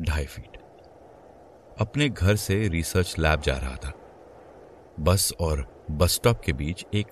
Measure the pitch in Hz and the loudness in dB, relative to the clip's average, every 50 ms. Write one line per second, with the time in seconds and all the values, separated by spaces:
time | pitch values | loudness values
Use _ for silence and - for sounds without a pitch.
0 | 80 73 76 76 71 - - - - - - - - - - - - - - - | -4 -2 -2 -2 -4 -6 -10 -16 -18 -18 -20 -20 -20 -20 -20 -20 -20 -20 -20 -20
1 | - - - - - - - - - - - - - - - - - - - 139 | -20 -20 -20 -20 -20 -20 -20 -20 -20 -20 -20 -20 -20 -20 -4 -4 -4 -2 0 0
2 | 147 135 - - 90 95 107 104 - - 98 104 110 98 82 85 80 - - 92 | 0 0 0 2 2 2 2 2 2 0 0 0 2 0 0 0 -2 0 0 0
3 | 87 - - - 80 78 78 73 - 71 65 65 65 64 64 - - 67 - - | 0 0 0 0 2 2 2 2 2 -2 -2 -2 -4 -6 -8 -8 -10 -12 -12 -12
4 | - - - - - - - - - - - - - - - - - - - 82 | -18 -20 -20 -20 -20 -20 -20 -20 -20 -20 -20 -20 -20 -20 -20 -20 -20 -18 -10 -2
5 | 76 85 92 98 - - - - 87 80 76 71 67 - - - - - 76 73 | 2 4 4 4 2 -2 -2 -2 -2 0 0 -2 -4 -8 -12 -16 -10 -8 0 2
6 | 87 85 - - - 120 117 - - - 71 64 71 78 90 - - - - 104 | 2 2 2 4 4 2 2 2 0 -4 -2 -2 -2 -4 -4 -6 -8 -4 -4 -4
7 | 101 - | -4 -4